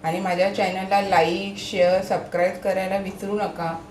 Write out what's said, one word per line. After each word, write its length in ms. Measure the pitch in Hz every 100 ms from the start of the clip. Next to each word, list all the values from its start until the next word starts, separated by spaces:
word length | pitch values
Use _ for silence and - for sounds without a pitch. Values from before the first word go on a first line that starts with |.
आणि 160 | 160 180
माझ्या 340 | 190 175 196
चॅनलला 460 | 202 190 185 190 202
लाईक, 560 | 190 185 165 185 196 196
शेअर, 440 | - 190 180 185
सबस्क्राईब 540 | 196 180 - 175 180 185
करायला 400 | 196 185 190 196
विसरू 420 | 190 - 202 208
नका. 340 | 190 170 165 165 -